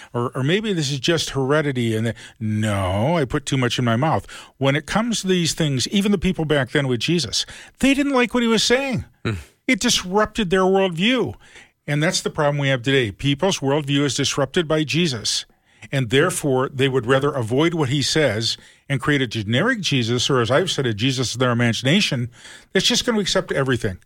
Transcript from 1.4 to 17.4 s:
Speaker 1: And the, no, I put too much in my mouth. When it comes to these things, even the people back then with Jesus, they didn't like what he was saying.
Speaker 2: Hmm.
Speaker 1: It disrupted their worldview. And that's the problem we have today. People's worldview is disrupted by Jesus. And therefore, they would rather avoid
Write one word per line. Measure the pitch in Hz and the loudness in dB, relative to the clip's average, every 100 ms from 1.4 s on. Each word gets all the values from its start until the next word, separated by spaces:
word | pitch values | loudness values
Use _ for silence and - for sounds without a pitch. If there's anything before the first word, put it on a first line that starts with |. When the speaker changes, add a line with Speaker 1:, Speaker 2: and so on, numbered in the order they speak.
| 131 151 143 127 117 110 | 0 0 0 -2 -2 0
Speaker 1:
And | 117 | -2
the, | - - - | -6 -12 -8
no, | 110 107 107 98 92 98 135 170 | -4 -2 0 0 0 0 2 0
I | |
put | 123 131 | 0 -4
too | - 135 | -2 0
much | 120 - | 0 0
in | |
my | 120 113 | 0 2
mouth. | 156 107 - - - - | 2 0 -4 -16 -16 -2
When | 135 147 | 0 0
it | - | 0
comes | 196 240 214 | -2 0 -2
to | 185 | 0
these | 180 156 | 0 0
things, | - 151 131 - | 0 0 0 0
even | 202 202 | 0 2
the | 190 | 2
people | 185 170 | 0 0
back | 151 147 127 | 0 0 2
then | 147 131 | 0 0
with | 117 | 0
Jesus, | - 170 113 - - - - - | 0 0 0 -4 -6 -12 -20 0
they | 262 | 2
didn't | 277 285 | 2 2
like | 254 240 | 2 2
what | 247 | 2
he | 233 | 2
was | 220 | 2
saying. | - 254 277 170 - _ | 2 2 0 -4 -6 _
Speaker 2:
Hmm. | 117 92 - _ - | -6 -6 -10 _ -2
Speaker 1:
It | 247 | 0
disrupted | - - 180 202 214 - 180 | 2 0 0 0 0 -2 0
their | 190 | 2
worldview. | 185 190 190 160 214 262 92 - - - - _ - | 4 4 2 0 0 0 -2 -8 -18 -20 -20 _ -4
And | 147 | 0
that's | 165 185 | 0 -2
the | 208 | -4
problem | 170 143 147 | 0 0 2
we | 139 | 0
have | 127 | 0
today. | 127 135 107 | 2 2 0
People's | - 139 139 190 - | -2 -2 0 0 0
worldview | 135 151 139 143 | 0 0 0 0
is | 143 | 0
disrupted | 120 131 - 135 185 156 | 0 -2 -2 -2 0 0
by | 156 | 0
Jesus. | 139 156 170 113 - - - _ _ _ - | 0 0 0 -2 -4 -6 -8 _ _ _ -6
And | 139 117 | -4 0
therefore, | 135 180 180 147 127 131 | 2 2 0 0 0 0
they | 131 135 | 0 0
would | 131 117 | 2 2
rather | 135 143 | 2 2
avoid | 139 | -2